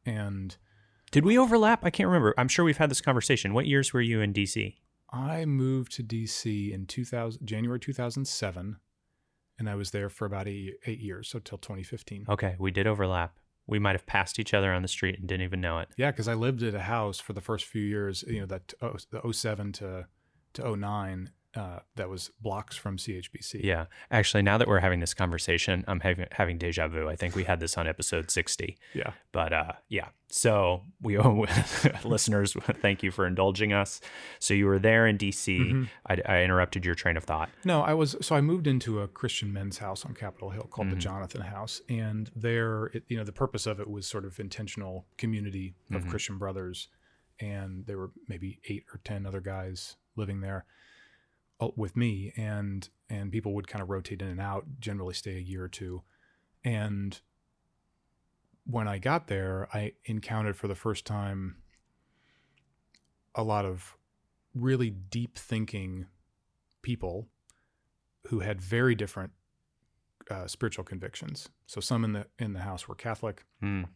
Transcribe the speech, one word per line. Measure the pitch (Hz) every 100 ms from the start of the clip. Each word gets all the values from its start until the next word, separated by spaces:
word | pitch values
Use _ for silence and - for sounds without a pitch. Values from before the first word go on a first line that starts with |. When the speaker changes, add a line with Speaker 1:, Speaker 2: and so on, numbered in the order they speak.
| -
Speaker 1:
And | 107 101 98 95 - _ _ _ _ -
Speaker 2:
Did | 143 165
we | 240
overlap? | 254 226 214 233 180
I |
can't | - 190
remember. | 180 110 -
I'm | 127
sure | - 170
we've | 143
had | 156
this | 131
conversation. | - 127 - 127 95
What | 110 151
years | 139 131
were | 127
you | 117 113
in | 104
D | 101 98
C? | 110 101 - _ _ _
Speaker 1:
I | 123 139 160 156
moved | 139 131 131 123
to | -
D | 113 113 110
C | - 117 104 101
in | 98 95
two | - 120
thousand, | 120 117 113 107
January | 110 120 123
two | -
thousand | 131 120 135 135
seven, | - 101 90 95 101 _ _ _ _ _ _ _ -
and | 110
I | 101
was | 98
there | 104 101
for | - 104
about | 98 98
eight, | 98 95 - -
eight | 113
years, | 107 92 110
so | 117
till | - 101
twenty | - 98
fifteen. | 92 113 - 101 104
Speaker 2:
Okay, | 101 98 90
we | 95
did | 95 101
overlap. | 104 92 90 85 _ _ _ -
We | 107
might | 101
have | 95 -
passed | 98 98 -
each | 107
other | 104 98
on | 90
the | 92
street | - 92 -
and | 92
didn't | 92 92
even | 92
know | 90 82
it. | - -
Speaker 1:
Yeah, | 139
'cause | 139 110
I |
lived | 113 120 127
at | 117 101
a |
house | 95 117 107 95
for | -
the | 101
first | - 107 -
few | 110
years, | 104 104 101 92 -
you | 110
know, | 95
that, | 95 - -
oh, | 120 127 -
the | 110
oh | 120
seven | 110 110 104 101
to, | 92 98 92 90 _ _ _ _
to | -
oh | 123 104
nine, | 101 104 95 92 92 _ _
uh, | 113 95 87 _ -
that | 92
was | 92 - _
blocks | 110 98 - -
from | 104 95
C | - 92
H | 87
B | -
C. | - 107
Speaker 2:
Yeah. | 98 85 82 - -
Actually, | 117 104 104
now | 98 110
that | 117
we're | 98
having | 92 87
this | 85 -
conversation, | 90 85 - 87 - 92 98
I'm | 92
having, | 95 87 -
having | - 87 85
deja | 87 85 80
vu. | 80 78
I | 80
think | 87 92
we | 90
had | 87
this | 82 -
on | 80
episode | 80 - 85 80
sixty. | - - - 82 - -
Speaker 1:
Yeah. | - - - _
Speaker 2:
But, | - 80
uh, | 80 80 - _
yeah. | 98 - _ _
So | - 117 107 90 90 98 _
we, | 113 101
<laughs> | 110 107 104 110 - - 131 -
listeners, | - 110 - 104 101 - - -
thank | 104 98
you | 98
for | 92 92
indulging | 92 95 95 107
us. | 101 101 - - - - -
So | -
you | 101 98
were | 98
there | 107 113 113
in | 104
D | 101
C. | 98 - 90
Speaker 1:
Mm-hmm. | 104 131 123 - -
Speaker 2:
I, | 92 -
I | 92
interrupted | 90 92 87 98 90
your |
train | 85 90 80
of |
thought. | - 78 80 -
Speaker 1:
No, | 180 160
I | 151 156
was, | 151 -
so | - 151
I |
moved | 147 180 147
into | 127 120 107
a | 101
Christian | - 120 - 104
men's | 98 98 -
house | 101 95 143
on |
Capitol | 123 104 - 98
Hill | 101 -
called | - 98
the |
Speaker 2:
Mm-hmm. | 90
Speaker 1:
Jonathan | 95 95 95 -
House. | 87 98 113 - -
And | 117 110 107 107 113
there, | 117 117 113 110 110
it, | 113 -
you | 117
know, |
the | 104
purpose | - 131 110 110
of | 101
it | 104
was | 104 95
sort | 107 95
of | 92
intentional | 98 - 104 - 95 92 - -
community | 117 107 101 95 95 - _
of | 104
Speaker 2:
Mm-hmm. | 85
Speaker 1:
Christian | 101 - 95
brothers. | 98 95 90 90 - _ _ _ _ _
And | 104 101 95 95 95
there | 98
were | 95 - -
maybe | 92 95 - -
eight | 101 -
or | 104
ten | - 104 98
other | 95
guys | 95 95 92 92 - - _ -
living | 101 98
there. | 95 98 - _ _ - - _ _ _ _ _
Uh, | 113 -
with | 101 120
me, | 120 98 101 -
and, | 107 104 101 98 - _ _
and | 107 101
people | 107 104
would | 101 98
kinda | 104 92
rotate | 95 92 95
in | 98
and | 90
out, | 98 98 78 67
generally | 110 101 92
stay | 90 98 92
a |
year | 90 92
or | 90
two. | - 92 90 - _ _ _ _ _
And | 123 110 104 101 98 - _ _ _ _ _ _ _ _ _ _ _ _ _ _ -
when | 117 107
I | 101
got | 123 165 -
there, | 98 95 95 -
I | 104 104 - -
encountered | 107 - 110 107 98
for | 101
the | 95
first | 113 98 -
time | 104 101 98 95 87 - _ _ _ _ _ _ _ _ _ _ _ _ _ _ _ _
a | -
lot | 110 107 98
of | 92 - - _ _ _ _ _
really | 127 127 131 117
deep | 95 95 120 120 -
thinking | - 113 110 104 95 92 92 _ _ _ _ _ _ _
people | - 120 92 90 110 _ _ _ _ _ _ _ _ _ -
who | 110
had | 98 101
very | 92 117 127 110
different, | 101 - 92 _ _ _ _ _ _ _ _ _ -
uh, | 98 90
spiritual | - 110 -
convictions. | 92 92 92 - - 143 - _ -
So | -
some | - 117
in | 110
the, | 104 104 _
in | 110
the | 98
house | 98 90 -
were | -
Catholic, | 117 110 110 98 _ _
Speaker 2:
Hmm. | 101 98 90